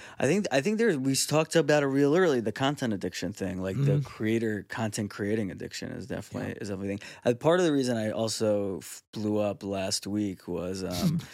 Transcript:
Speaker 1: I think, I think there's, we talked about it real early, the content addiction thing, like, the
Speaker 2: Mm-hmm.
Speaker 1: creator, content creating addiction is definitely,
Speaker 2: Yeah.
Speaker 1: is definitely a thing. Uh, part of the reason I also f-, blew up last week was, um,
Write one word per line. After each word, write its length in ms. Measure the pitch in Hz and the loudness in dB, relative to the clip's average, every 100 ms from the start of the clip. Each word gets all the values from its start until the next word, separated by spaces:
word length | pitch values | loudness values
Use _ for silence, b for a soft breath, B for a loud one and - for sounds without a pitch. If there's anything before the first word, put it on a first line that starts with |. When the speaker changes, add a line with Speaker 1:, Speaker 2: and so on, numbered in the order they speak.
| B B | B B
Speaker 1:
I 80 | 127 | 2
think, 180 | 190 196 | 2 2
I 100 | 139 | 0
think 160 | 147 214 | 2 2
there's, 200 | 233 151 | 2 2
we 180 | 135 135 | 2 0
talked 400 | - 151 160 165 | 2 2 2 4
about 260 | 147 151 | 4 4
it 60 | 139 | 4
real 280 | 135 143 165 | 4 6 6
early, 240 | 180 127 | 6 4
the 120 | 110 | 0
content 420 | - 135 147 123 | 0 0 0 -2
addiction 400 | 101 90 - 87 | -2 -2 -4 -6
thing, 260 | 101 95 92 | -4 -4 -4
like, 160 | 92 101 | -4 0
the 180 | 139 | 2
Speaker 2:
Mm-hmm. 80 | 147 | 2
Speaker 1:
creator, 640 | 135 - 110 113 110 104 - | 0 -2 0 2 0 -4 -6
content 400 | - 110 107 104 | -4 -4 -4 -6
creating 400 | - 101 110 98 | -4 -2 0 -2
addiction 420 | 82 85 - - | -6 -10 -10 -10
is 120 | 80 95 | -10 -8
definitely, 440 | - 107 101 101 | -8 -8 -8 -8
Speaker 2:
Yeah. 80 | - | -8
Speaker 1:
is 80 | 101 | -8
definitely 240 | 95 98 | -6 -6
a 40 | 101 | -6
thing. 80 | B B - | B B 0
Uh, 80 | |
part 260 | 120 151 180 | 2 4 4
of 60 | 175 | 4
the 60 | |
reason 260 | 139 123 113 | 2 2 0
I 140 | 107 | -2
also 680 | 101 113 - 110 104 101 92 | -2 -2 0 2 2 0 -6
f-, 180 | - - _ | -10 -16 _
blew 260 | 113 107 104 | -6 -2 0
up 240 | 104 92 | 0 -4
last 420 | 98 98 95 - 98 | -6 -4 -2 -4 -4
week 420 | 104 104 90 - | -2 -2 -4 -6
was, 360 | 87 87 95 | -6 -4 -6
um, 360 | 92 90 - - B | -6 0 0 0 B